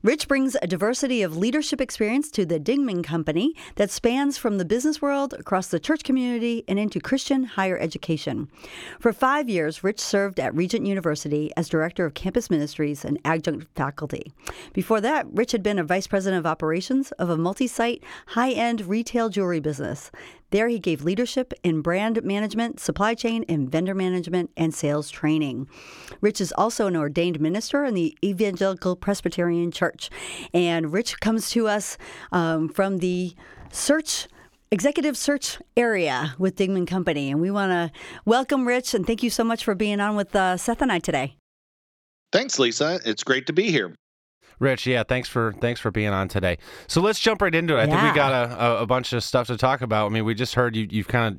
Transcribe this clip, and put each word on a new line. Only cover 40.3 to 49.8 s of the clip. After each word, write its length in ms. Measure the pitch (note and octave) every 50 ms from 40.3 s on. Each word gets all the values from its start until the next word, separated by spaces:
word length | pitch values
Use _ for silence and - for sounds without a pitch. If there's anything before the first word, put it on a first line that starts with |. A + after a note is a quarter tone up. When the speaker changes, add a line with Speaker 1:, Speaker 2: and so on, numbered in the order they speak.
| -
Speaker 1:
uh, 200 | G3+ F#3+ F#3 F3+ F3+
Seth 240 | - - A#3 A#3
and 100 | D4 C4
I 80 | G3+ E3+
today. 360 | - - E3+ C#3 C3 C#3 - _ _ _ _ _ _ _ _ _ _ _ _ _ _ _ _ _ _ _
Speaker 2:
Thanks, 280 | - F#3+ B3+ C#4 - -
Lisa. 400 | C3+ A#2+ A2+ - D3 D#3 F3 F3+ -
It's 180 | A#2 G#2+ - -
great 240 | - C3 C3 C3 -
to 60 | D#3
be 180 | E3 G#3 A3+
here. 240 | E3+ C3 G2 F2 - _ _ _ _ _ _ _ _ _ _ _ - -
Speaker 3:
Rich, 300 | A#2+ C3+ C3 A2+ - B2
yeah, 160 | B2+ A#2+ A2
thanks 240 | - B2+ B2+ A#2+ -
for, 260 | - B2 A2+ A2+ G2+ -
thanks 220 | - A#2+ A#2+ -
for 100 | - A2+
being 180 | F2 A2 G#2+ G#2
on 200 | G2+ F#2+ F#2+ F2+
today. 280 | - G2 F2+ F2+ F2 - - - - - - -
So 140 | - E3
let's 180 | F3+ G#3 G#3+ -
jump 220 | - A3+ A3 -
right 120 | G#3 F#3 D#3+
into 220 | E3 E3+ E3 D#3 B2
it. 40 |
I 40 | - D3
think 140 | D#3 F3
we 60 | - -
Speaker 1:
Yeah. 80 | -
Speaker 3:
got 160 | D3+ C#3 C#3
a, 340 | C3+ B2+ A#2+ A#2+ B2 - A#2
a, 160 | A#2+ A#2 G2+ A#2+
a 20 |
bunch 260 | G2+ B2+ B2+ - -
of 100 | - A#2+
stuff 260 | G#2+ - - B2+ B2 -
to 100 | B2 A2
talk 240 | - C3 C3 B2+